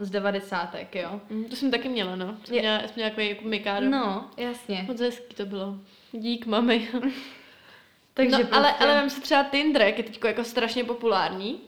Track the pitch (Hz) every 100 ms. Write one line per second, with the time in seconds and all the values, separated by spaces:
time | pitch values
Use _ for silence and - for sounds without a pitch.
0 | 202 202 196 196 196 185 175 - - 196
1 | 170 202 - 220 226 254 269 240 262 240
2 | 185 185 185 220 - 240 220 214 214 233
3 | 220 214 208 208 220 208 208 202 262 277
4 | 220 190 - - 240 240 - 190 190 233
5 | 240 240 - - 196 196 196 196 - -
6 | _ 226 226 240 226 214 240 233 220 254
7 | 262 - - - - - - - _ _
8 | _ - 254 262 226 262 285 277 277 294
9 | 277 269 - 294 277 277 302 269 208 220
10 | 220 - 226 220 233 233 226 247 233 233
11 | 233 196 165 185 202 330